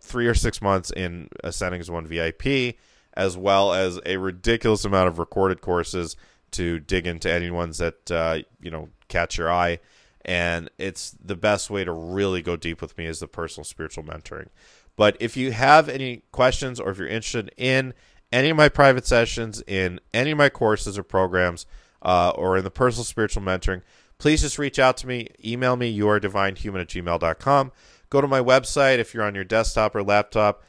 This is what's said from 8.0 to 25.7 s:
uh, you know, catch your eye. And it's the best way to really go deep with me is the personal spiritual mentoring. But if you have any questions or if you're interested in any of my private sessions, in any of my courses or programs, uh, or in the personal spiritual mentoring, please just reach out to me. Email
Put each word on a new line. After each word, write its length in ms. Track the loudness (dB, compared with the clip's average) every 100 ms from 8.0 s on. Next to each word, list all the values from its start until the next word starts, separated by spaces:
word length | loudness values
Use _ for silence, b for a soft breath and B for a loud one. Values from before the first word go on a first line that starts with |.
| -6
uh, 280 | -2 -2 -4 -8 _
you 80 | -14
know, 180 | -14 -14 _ -6
catch 280 | -4 -2 -2
your 160 | 0
eye. 280 | 0 0 -2 b b b b -6
And 440 | -2 -2 -4 -8 -10
it's 320 | -10 -10 -14 -14
the 140 | -12 -2
best 320 | 0 0 -2
way 160 | -6
to 80 | -4
really 480 | -6 -6 -2 -2 -2
go 160 | -4 -6
deep 240 | -6 -8
with 160 | -12 -10
me 80 |
is 160 | -10 -10
the 60 | -12
personal 380 | -10 -10 -10
spiritual 400 | -16 -12 -12 -12
mentoring. 440 | -14 -14 -14 -16 -18 _ b b b 2
But 220 | 2 2
if 160 | -4 -4
you 160 | -4
have 340 | 2 6 6 6
any 360 | -2 -8 -10 _
questions 480 | 2 2 2 -4 -6
or 100 | -6
if 60 | -4
you're 100 | -6
interested 460 | -6 -4 -6 -8 -4
in 340 | 0 0 -2 -10 b b -4
any 160 | 0 2
of 80 | 6
my 140 | 6
private 360 | 8 6 6 4
sessions, 560 | 2 2 -2 -8 -10 -4
in 340 | -2 -2 -4 _
any 160 | -2 0
of 80 | 4
my 100 | 4
courses 480 | 4 0 0 -2 -8
or 60 |
programs, 640 | -2 0 2 2 0 -2 -14 b b b
uh, 320 | 2 2 2
or 220 | 0 0 0
in 80 |
the 60 | 0
personal 340 | 0 0 0
spiritual 380 | -6 -4 -2 -2
mentoring, 400 | -2 -2 -2 -4 -10 b b -2
please 240 | 2 2
just 180 | 0 -2
reach 200 | -4 2
out 180 | 2 2
to 100 | -4
me. 220 | -8 -10 _
Email 320 | -8 -2 0